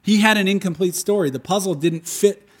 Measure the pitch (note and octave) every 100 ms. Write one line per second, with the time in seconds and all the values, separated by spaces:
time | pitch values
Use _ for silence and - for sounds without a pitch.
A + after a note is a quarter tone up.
0 | - G#3+ A3 G#3+ F#3+ G3 F#3 D#3+ F#3 F3
1 | - G3+ D#3 C3 - G3+ F#3+ D#3 E3 E3
2 | - - G3+ G3 _ _